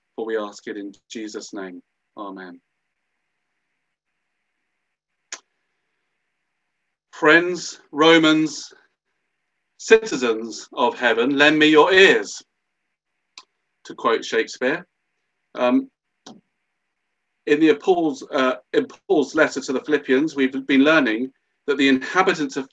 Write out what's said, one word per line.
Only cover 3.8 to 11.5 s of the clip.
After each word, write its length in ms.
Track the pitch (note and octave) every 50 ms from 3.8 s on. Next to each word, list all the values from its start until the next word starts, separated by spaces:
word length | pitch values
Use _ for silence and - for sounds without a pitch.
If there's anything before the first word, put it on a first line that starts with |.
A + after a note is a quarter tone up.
| _ _ _ _ _ _ _ _ _ _ _ _ _ _ _ _ _ _ _ _ _ _ _ _ _ _ _ _ _ _ - - _ _ _ _ _ _ _ _ _ _ _ _ _ _ _ _ _ _ _ _ _ _ _ _ _ _ _ _ _ _ _ _ _ _ -
"Friends, 680 | - E3 D3+ D#3 E3+ F3 F3 F3+ E3 D#3+ - - - _ _
Romans, 800 | - C#3+ D#3 D#3+ E3 E3 D#3+ D#3 D#3 D#3 D#3 D3+ D3 - - - - _ _ _ _ _ _ _ _ _ _ _ _ _ _ _ _ _ _ _ _ _
citizens 920 | - - A3+ A3 A3 - E3 C3+ B2+ A#2 A2 A2 A2+ A2+ G#2 - - _ -
of 220 | - C3 A#2 -
heaven, 400 | - B2+ A#2+ A2+ A2+ A#2+ C3+ C#3+ C#3
lend 180 | C#3+ D3+